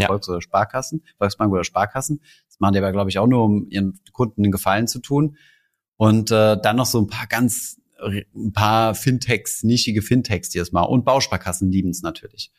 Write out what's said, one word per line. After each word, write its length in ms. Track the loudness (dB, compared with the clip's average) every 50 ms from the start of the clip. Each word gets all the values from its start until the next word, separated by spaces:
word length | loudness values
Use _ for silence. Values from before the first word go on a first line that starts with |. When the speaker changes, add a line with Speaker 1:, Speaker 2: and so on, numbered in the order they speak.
Speaker 1:
Ja. 80 | 2 2
Speaker 2:
Volks- 200 | 0 -2 -4 -4
oder 140 | -6 -6
Sparkassen, 600 | -6 -2 0 0 0 0 -2 -6 -8 -6 -8 -10 -10 _ _ -4
Volksbank 340 | -2 -2 -2 0 0 0 2
oder 100 | 0 -2
Sparkassen. 580 | -2 -2 -2 -2 -2 -2 -6 -6 -4 -6 -6 _ _ -20 _ _ _
Das 100 | _ 0
machen 140 | 2 2 4
die 60 | 4
aber, 120 | 2 0
glaub 160 | 0 0 -2 -2
ich, 120 | 0 2
auch 80 | 2 4
nur, 160 | 4 4 4
um 240 | 4 2 2 0 -4
ihren 300 | -4 -2 -2 -2 -4 -6 _ _ _
Kunden 320 | -2 -2 -2 0 0 0
einen 60 | 2
Gefallen 360 | 2 0 0 0 0 0 0 -2
zu 100 | -4 -6
tun. 400 | -6 -2 0 0 0 0 -2 -8 _ _ _ _ _ _ _ _ _ _ _
Und, 360 | 2 4 4 4 4 2 2
äh, 280 | 2 4 4 4 4 2
dann 160 | 2 0 2
noch 100 | 2 0 0
so 140 | 0 0
ein 60 | 0 0
paar 200 | -2 -8 -8 -6
ganz, 520 | -2 0 0 0 0 -2 -8 -12 -14 _ _ _ _ -12
ein 540 | -8 -6 -6 -6 -8 _ -10 -8 -6 -4 -2
paar 420 | 0 2 2 4 4 2 2 0
Fintechs, 680 | -2 0 0 0 0 0 -2 -2 -2 -2 -6 -8 -2 0
nischige 380 | 2 2 2 0 0 -2 -2
Fintechs, 480 | 0 0 0 0 0 0 -4 -4 -6 -6
die 80 | -6 -6
es 140 | -4 -2
machen. 180 | 0 0 0 2
Und 160 | 2 2 2
Bausparkassen 680 | 2 2 2 2 0 -4 -4 -4 -4 -6 -2 0 0
lieben's 300 | 0 0 0 -2 -4 -6
natürlich. 500 | -6 -8 -8 -10 -14 -20 _ -16 -16 -16 _